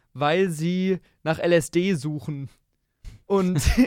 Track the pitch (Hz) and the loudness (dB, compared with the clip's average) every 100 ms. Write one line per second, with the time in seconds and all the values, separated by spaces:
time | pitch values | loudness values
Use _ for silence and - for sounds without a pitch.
0 | _ 131 147 175 196 156 170 185 185 180 | _ -4 0 2 0 -2 -2 0 0 -2
1 | - _ 151 156 170 170 - 170 190 165 | -6 _ -6 -2 2 2 2 0 0 -2
2 | 151 151 - 143 135 - _ _ _ _ | -2 -6 -8 -10 -12 -16 _ _ _ _
3 | - - - 196 180 165 - - | -20 -20 -4 0 0 2 2 4